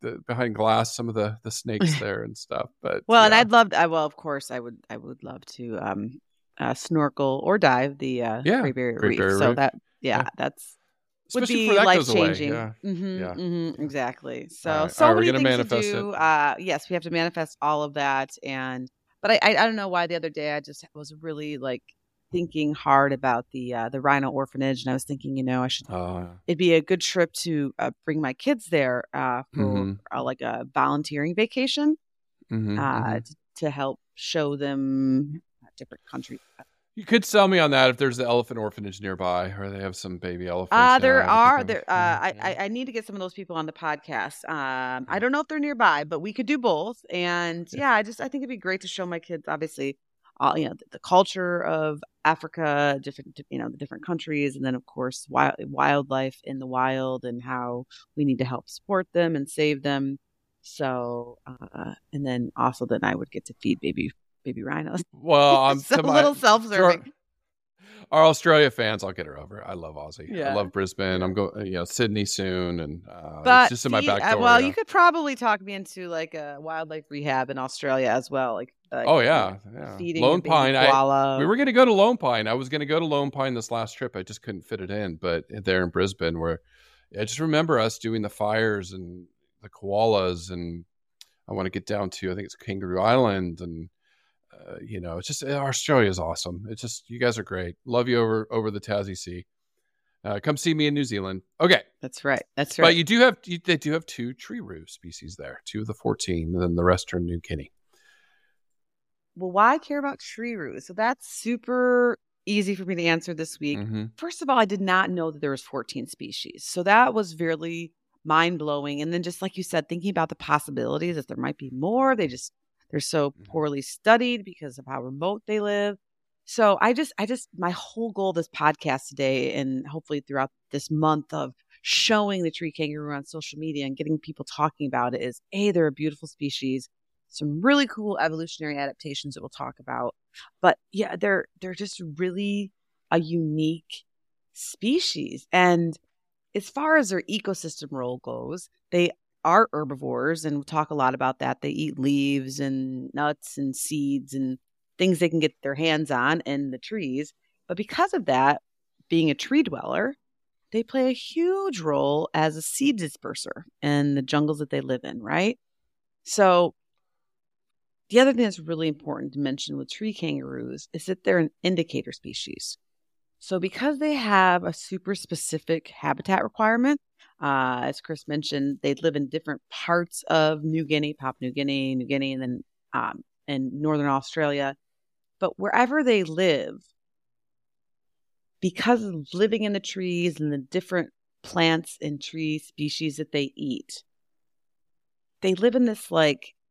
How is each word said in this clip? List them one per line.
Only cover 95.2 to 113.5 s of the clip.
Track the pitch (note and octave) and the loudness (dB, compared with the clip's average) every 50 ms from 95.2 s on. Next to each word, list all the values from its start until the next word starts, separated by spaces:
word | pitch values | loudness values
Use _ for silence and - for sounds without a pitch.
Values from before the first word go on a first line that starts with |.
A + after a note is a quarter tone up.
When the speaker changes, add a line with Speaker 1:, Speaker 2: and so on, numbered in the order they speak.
| - | -8
Speaker 1:
just, | - - - C3+ | -8 -10 -8 -6
uh, | C#3 C#3+ | -4 -4
Australia | C#3 C#3 C3+ B2+ - - - C#3+ B2+ A2 G2 | -2 -2 -2 -4 -4 0 4 6 6 6 6
is | F2+ F2 | 4 0
awesome. | D#2+ E2 E2 - - F2 F2 F#2 G#2+ A2+ | -4 -4 -4 -6 -6 -8 -8 -10 -10 -12
It's | A2 - | -12 -10
just, | B2 A2+ - - _ - | -10 -10 -10 -12 _ -16
you | A#2+ | -6
guys | A#2+ B2 B2 A2 A#2 | 0 0 0 0 0
are | G2 | -6
great. | - F#2+ F#2 F2+ F2 - _ _ | -6 -6 -6 -6 -8 -10 _ _
Love | B2+ A#2 B2 A#2+ | -2 0 0 2
you | B2+ A#2+ A#2+ | 4 4 4
over, | A2+ A2 A2 A2 G#2+ - | 4 4 2 0 -2 -2
over | A#2+ A2+ G#2+ A2 | -2 -2 -2 -2
the | G2+ G2+ | -4 -4
Tassie | - G#2+ G2+ G2+ G2 G2 F#2 | -4 -2 -2 -2 -2 -4 -8
Sea. | - - F2+ F2+ F2+ - _ _ _ _ _ _ _ _ _ _ _ _ _ _ _ - | -10 -10 -12 -12 -12 -14 _ _ _ _ _ _ _ _ _ _ _ _ _ _ _ -8
Uh, | G#2 G2+ G#2 - | -6 -6 -2 -2
come | D3+ D3 | -2 -2
see | - - E3+ D#3 | 0 0 0 2
me | D#3 D3 | 2 2
in | D3 D3 | 2 2
New | D3 C#3 | 0 -2
Zealand. | A#2 G#2+ G2+ F#2+ F#2+ F#2+ F#2 _ _ _ - | -2 -2 -4 -4 -4 -8 -10 _ _ _ 0
Okay. | D#3+ F3+ E3+ G#2 - _ _ _ | 4 4 4 4 2 _ _ _
Speaker 2:
That's | - B2+ - - - | -14 -14 -14 -6 -2
right. | C#3+ C3 - - _ - | 0 0 0 -2 _ -4
That's | C3+ D3 - - | -4 -4 -4 2
Speaker 1:
But | - E3 | 6 6
Speaker 2:
right. | E3 E3+ | 6 6
Speaker 1:
you | E3+ D#3+ | 6 2
do | D#3+ A3+ A#3 | 4 6 6
have, | B3 B3+ F3+ _ _ | 6 6 4 _ _
you, | F3+ F3 E3+ - | -8 -8 -6 0
they | F3+ E3+ | 0 0
do | C#3 - D3 D#3+ | 2 2 -2 -2
have | E3 D#3+ | -2 -4
two | - - - A#2+ B2 C3 | -8 -8 -8 -6 -8 -8
tree | _ - - A#3 A#3+ | _ -14 -12 -12 -12
roo | D#3 - F2 D#2 D#2+ | -10 -12 -14 -16 -16
species | - - - - E2 - - - D#2+ F#2 | -20 -20 -20 -18 -18 -16 -16 -16 -16 -14
there, | - C#2 C#2 - - _ | -14 -14 -14 -14 -14 _
two | - - G#2+ | -8 -8 -6
of | A2 | -6
the | A2+ G#2+ | -6 -8
fourteen, | - - A2+ G#2+ - - F#2+ F2 E2 D#2+ E2 F2+ | -4 -2 -2 -2 -2 -2 -2 -2 -2 -2 -2 0
and | F2 | 0
then | F2+ F2 E2+ | 0 0 2
the | F2 E2+ | 4 4
rest | F2+ E2+ - - - F2+ | 4 4 2 0 -4 -4
are | F2+ | -4
New | E2+ E2+ E2+ E2+ | -4 -4 -6 -8
Guinea. | - - E2+ D2 C#2 - _ _ _ _ _ _ _ _ _ _ _ _ _ _ _ _ _ _ _ _ _ _ _ _ _ _ _ _ _ _ _ _ _ | -6 -8 -8 -8 -8 -14 _ _ _ _ _ _ _ _ _ _ _ _ _ _ _ _ _ _ _ _ _ _ _ _ _ _ _ _ _ _ _ _ _
Speaker 2:
Well, | E3+ F#3 F3+ | -10 -8 -2
why | F3 G3+ G#3+ A#3+ D4 D#4 | 2 4 4 6 4 2
care | - - C#4+ C#4+ | -2 -6 -6 -4
about | C4+ C#4 C4+ - | -4 -6 -8 -8
tree | - - - A3 A#3 A#3+ A3+ | -14 -18 -12 -10 -8 -8 -8
roo? | F#3+ D3 A2+ - - | -8 -8 -10 -10 -12
So | - - F3+ | -16 -12 -4
that's | G#3 A3 A#3+ C#4+ _ - | -2 0 0 0 _ -8
super | - - - - A3+ B3 A#3 - A#3+ B3 B3+ B3 B3 B3 B3 A#3+ A#3+ - - _ _ _ _ - | -16 -14 -8 -4 -4 -4 -4 -2 -2 0 2 4 4 4 4 4 2 0 -2 _ _ _ _ -6
easy | F#3+ G#3 G#3 F#3+ G3 G3 | -2 0 0 2 0 -2
for | F3+ F#3 | -4 -4
me | F3+ F#3 | -4 -2
to | E3+ E3 | 2 2
answer | E3+ E3 E3 - F3+ E3 | 2 2 2 0 -6 -6
this | D#3 D#3+ - | -6 -8 -8